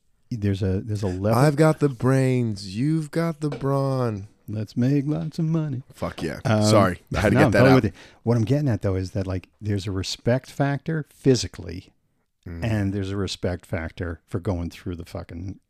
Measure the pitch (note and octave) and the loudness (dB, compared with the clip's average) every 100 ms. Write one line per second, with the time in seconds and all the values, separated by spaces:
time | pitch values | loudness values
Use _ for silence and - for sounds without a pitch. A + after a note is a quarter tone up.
0 | _ _ - A#2 G2+ F#2+ F#2+ F#2 - G#2 | _ _ -10 -2 -2 0 0 -2 -2 -4
1 | G#2 F#2 G#2 A2+ D3 C#3 D#3 D#3 D3 A#2 | -2 -2 2 4 4 4 4 4 0 0
2 | B2 C3+ C3 B2+ A#2 G2 G2 G2+ C#3+ D#3+ | 0 2 2 2 0 -4 -8 -4 -2 -2
3 | D3+ E3 E3 D3+ D3+ C3+ C3 C#3 C3+ C3 | -2 -4 -4 -4 -6 -4 -2 0 0 0
4 | A#2+ G#2 G#2 _ - G#2+ G#2+ - B2 C#3+ | -2 -4 -8 _ -10 -8 -4 0 2 2
5 | C#3 D#3 D#3+ - D#3+ D#3+ D3+ B2 - - | 0 -2 -4 -4 -2 0 -2 -6 -10 -8
6 | - - D#2 - - G#2+ G#2+ G#2+ F#2+ F2 | -6 -4 -8 -4 0 2 6 6 4 0
7 | - - G#2 A#2+ D3 G#2 C3 C3 G#2+ - | -6 0 4 6 6 6 8 6 4 -4
8 | - _ A#2 A#2+ G#2+ C#3+ D3 G#2 G2+ F#2+ | -18 _ 0 0 2 0 0 0 0 -2
9 | F#2 G2 F#2+ F#2 - - G#2 G2+ G2 F#2+ | -2 -4 -4 -6 -8 -10 -4 -4 -2 -4
10 | F2+ - A#2 C3 - - C#3 C#3 - D#3+ | -6 -4 0 0 -2 -4 -2 -4 -4 -6
11 | - _ C#3 B2 F#2 - E2+ F2 - _ | -8 _ 4 4 0 -10 -12 -12 -14 _
12 | _ _ _ _ F2+ E2+ A2+ G#2+ G2 G2+ | _ _ _ _ -12 -6 -2 0 0 -2
13 | F#2+ G2+ F#2 - G2 F2 - F#2 D#2+ - | -4 -4 -4 -4 -4 -4 -6 -8 -6 -6
14 | F2 E2+ _ G2 G#2 F2 E2+ - F#2 E2+ | -8 -8 _ -6 -2 -2 -4 -8 -10 -10
15 | E2+ F2+ E2+ F2 F#2 - _ | -10 -12 -12 -12 -12 -12 _